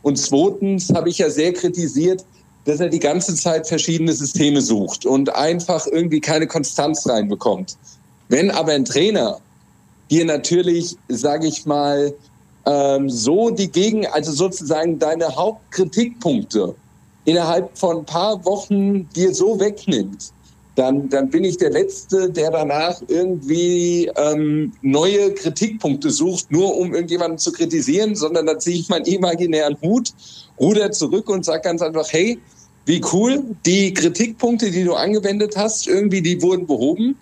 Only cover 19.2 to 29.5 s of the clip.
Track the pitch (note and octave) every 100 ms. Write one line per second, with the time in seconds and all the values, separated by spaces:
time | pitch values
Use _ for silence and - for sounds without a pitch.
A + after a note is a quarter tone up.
19.2 | F#3 - F#3+ G#3 G3+ G#3 - B2+ F#2+ -
20.2 | - _ _ _ _ - C3 C#3 C3+ C#3
21.2 | C3+ E3 F#3+ - D#3+ - G3 - - F#3+
22.2 | F#3 E3 D#3 D#3+ D3 C#3+ E3 F3 - D#3+
23.2 | F#3 F3 C3+ E3 F3 F3 F3 F3 F3 -
24.2 | D3 D3+ D3+ D3+ D3+ - C3+ C#3+ F3+ G3+
25.2 | G3 - E3 - G#3+ A3 D3+ C#3+ D3+ -
26.2 | E3+ F3+ - D3+ F#3+ D#3+ F3+ E3 E3+ F3
27.2 | E3+ E3 - - E3 E3 C3+ E3+ G#3+ G3
28.2 | D#3 E3+ D#3 D#3 F3 F3 - E3+ E3 F#3
29.2 | F3+ E3 F3